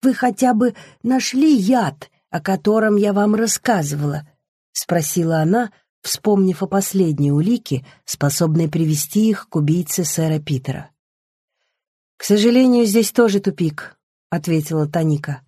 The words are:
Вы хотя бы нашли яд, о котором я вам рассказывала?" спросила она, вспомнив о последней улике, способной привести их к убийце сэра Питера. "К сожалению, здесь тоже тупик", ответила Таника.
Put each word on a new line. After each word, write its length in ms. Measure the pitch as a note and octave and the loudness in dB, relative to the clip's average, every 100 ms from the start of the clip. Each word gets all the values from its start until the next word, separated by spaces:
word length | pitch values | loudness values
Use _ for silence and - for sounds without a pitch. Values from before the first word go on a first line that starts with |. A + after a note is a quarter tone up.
Вы 120 | C4 | 0
хотя 400 | B3+ B3 G3 B3+ | 0 -2 0 0
бы 200 | A3 A#3+ A#3 - _ | 2 0 -2 -18 _
нашли 520 | A#3 B3+ - B3+ D#4 | -2 -2 0 2 4
яд, 560 | C#4 F#3+ B3+ F3+ C#3+ - _ _ | 4 4 2 0 -6 -20 _ _
о 100 | E3+ | -8
котором 560 | D#3 F#3+ - A3 A3 G#3 | -4 -2 0 2 2 2
я 160 | G#3 | 2
вам 220 | G3+ G#3 | 2 2
рассказывала?" 920 | G#3+ A3+ - - G#3 D3+ D3 D3 D3 D3 _ _ _ _ | 2 0 -2 -2 0 -2 -4 -4 -4 -10 _ _ _ _
спросила 680 | - - E3+ D#3 - E3 E3 | -12 -4 -2 -2 -2 0 0
она, 320 | D#3 G#3+ A#3 _ _ _ | 2 0 -2 _ _ _
вспомнив 600 | - - - G3+ F#3+ F3+ | -10 -4 0 2 2 0
о 40 | G3 | -2
последней 640 | G3 F#3+ G3 F3 D3+ C#3+ | -2 -2 0 0 0 0
улике, 560 | C#3+ F3 A#3+ - C3 - _ | 2 0 -2 -2 -8 -8 _
способной 640 | - - C#3+ D3 E3 D#3 E3 | -14 -4 -4 0 0 0 0
привести 600 | D#3 D#3+ D3+ - G#3 A3 | 0 0 -2 -2 0 0
их 180 | G#3 - | 0 -4
к 60 | |
убийце 500 | E3 D3 E3 E3+ - | -2 0 0 -2 -4
сэра 360 | F3 - D#3+ D#3 | -4 -2 -2 -2
Питера. 500 | D3+ C#3 C3 C3 - _ _ _ _ _ _ _ _ _ _ _ _ _ | -4 -6 -6 -10 -12 _ _ _ _ _ _ _ _ _ _ _ _ _
"К 80 | |
сожалению, 600 | - G#3 A3 A#3+ C4 A#3+ A#3 | 0 2 4 4 4 4 4
здесь 260 | G#3 A3 | 2 2
тоже 260 | - A#3 G3 | 2 2 2
тупик", 560 | G3 D#3 E3 D3+ - _ _ _ _ | -2 -2 -4 -4 -16 _ _ _ _
ответила 580 | E3+ D3+ D#3+ D3+ D#3+ D3+ | -6 -2 -2 -2 -2 -2
Таника. 540 | E3+ D#3+ D3 D3 C#3 | 0 0 0 -4 -10